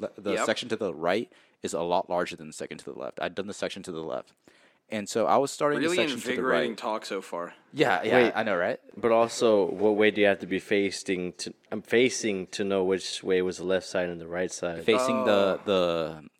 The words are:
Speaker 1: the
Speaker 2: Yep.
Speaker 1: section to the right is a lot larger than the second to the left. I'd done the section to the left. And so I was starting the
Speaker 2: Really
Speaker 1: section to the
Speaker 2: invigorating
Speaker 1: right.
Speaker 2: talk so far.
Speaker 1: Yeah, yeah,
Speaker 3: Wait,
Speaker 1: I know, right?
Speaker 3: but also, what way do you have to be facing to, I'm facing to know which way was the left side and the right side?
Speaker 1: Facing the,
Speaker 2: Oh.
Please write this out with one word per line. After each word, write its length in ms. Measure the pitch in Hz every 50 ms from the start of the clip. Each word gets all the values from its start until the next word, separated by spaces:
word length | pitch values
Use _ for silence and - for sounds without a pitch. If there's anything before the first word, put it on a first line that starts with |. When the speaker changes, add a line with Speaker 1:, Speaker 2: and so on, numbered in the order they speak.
| 104 101 -
Speaker 1:
the 160 | - 98 101 95
Speaker 2:
Yep. 120 | - 123
Speaker 1:
section 220 | 113 107 - 123 120
to 60 | 117
the 160 | 107 110 92
right 400 | 78 76 80 85 95 110 120 - _ _ _ _ _ _
is 120 | - 95 -
a 80 | 78
lot 280 | 85 85 87 95 - -
larger 260 | 90 87 90 85 87
than 120 | 80 78
the 60 | 78 78
second 260 | - - - 76 -
to 60 | - -
the 60 | 64 -
left. 200 | 65 58 - -
I'd 140 | - 92 90
done 100 | 101 95
the 80 | 104 95
section 300 | - - - - 101 90
to 80 | 95
the 100 | 85 80
left. 320 | 80 78 60 60 - _ _ _ _ - _ _ _ _ _ _ _ -
And 180 | - 107 101
so 200 | - - 117 104
I 100 | 73 98
was 140 | 120 139 135
starting 280 | - - 151 147 147 147
the 60 | 143
Speaker 2:
Really 120 | 165 175
Speaker 1:
section 220 | 180 180 151 131 120
to 40 | -
the 60 | 120
Speaker 2:
invigorating 400 | 127 123 123 131 127 - - -
Speaker 1:
right. 60 | 110
Speaker 2:
talk 280 | - - 117 107 110 -
so 160 | - 107 95
far. 320 | 92 - - 87 87 82 - - _ _ -
Speaker 1:
Yeah, 280 | 139 147 123 95 87 -
yeah, 120 | 110 - 127 120
Speaker 3:
Wait, 100 | 110 -
Speaker 1:
I 60 | 107 113
know, 120 | 110 98
right? 220 | 87 87 107 131 - _ - -
Speaker 3:
but 140 | - 113 117
also, 540 | 113 113 117 117 - - - 117 107 101 95 82
what 260 | - 95 104 107 104
way 120 | 101 107 107
do 100 | 101 104
you 60 | 101
have 120 | 101 98 -
to 80 | -
be 120 | 87 95 92
facing 720 | - - 110 101 101 98 - - - - 95 90 90 90 85
to, 200 | - - - - _ _ -
I'm 100 | - 107 -
facing 640 | - 120 117 131 123 113 - - 110 101 95 92
to 160 | - - - 104
know 200 | 98 98 98 92
which 400 | 92 95 92 - - - - -
way 180 | 95 92 90 92
was 140 | 92 87
the 60 | - 82
left 200 | 92 92 92 -
side 240 | - - 95 90 87
and 100 | 85 85
the 80 | 82
right 240 | 82 87 87 92 85
side? 320 | - - - 87 85 82 82
Speaker 1:
Facing 420 | 113 110 127 127 131 117 110 -
the, 340 | 110 104 98 98 95 90 -
Speaker 2:
Oh. 0 | - 104 98 92 90 87 85 82 80 78 80 78 76 - _